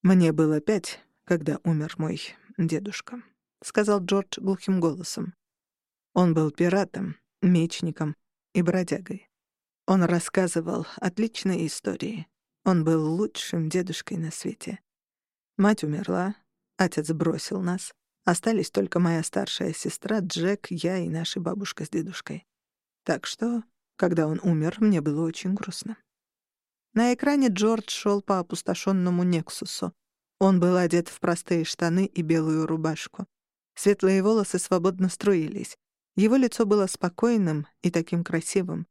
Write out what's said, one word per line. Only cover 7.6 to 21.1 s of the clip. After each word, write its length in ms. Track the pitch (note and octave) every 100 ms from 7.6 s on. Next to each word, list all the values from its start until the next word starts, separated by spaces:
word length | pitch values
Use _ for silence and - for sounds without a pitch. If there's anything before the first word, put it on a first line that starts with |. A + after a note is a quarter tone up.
| E3 - E3+ - D#3 D#3 _ _ _
и 80 | -
бродягой. 680 | F3 F#3 F3+ - F3+ F#3+ _ _ _ _ _ _ -
Он 160 | F#3+
рассказывал 800 | E3+ F3 - - F#3 E3 E3 F3 E3 -
отличные 680 | F#3 F3+ A3+ - F#3+ E3+ E3
истории. 600 | - - - F#3 A3 D#3+ _ _ _
Он 200 | - F3
был 300 | D#3 E3 D#3
лучшим 560 | E3+ G#3+ - - F3 D#3+
дедушкой 480 | F3+ F3+ E3 - F3
на 140 | D#3+
свете. 480 | - - - - G3+ _ _ _ _ _ _ _ -
Мать 260 | G3+ G#3+
умерла, 520 | D3+ D3+ G3 F3+ F#3 G#3 _ _ _ -
отец 340 | F#3 - D3+
бросил 500 | D#3+ D#3+ D3 - F#3+
нас. 320 | F3 F3+ - _ _ _
Остались 480 | - E3+ A3+ A3+ -
только 280 | - F#3+ F3
моя 240 | F3 E3
старшая 500 | D#3+ - - - D#3
сестра, 460 | D#3+ - - G3 G#3+
Джек, 480 | F#3 E3+ F3 G3+ -
я 300 | F3+ E3+ F#3
и 100 |
наша 320 | E3+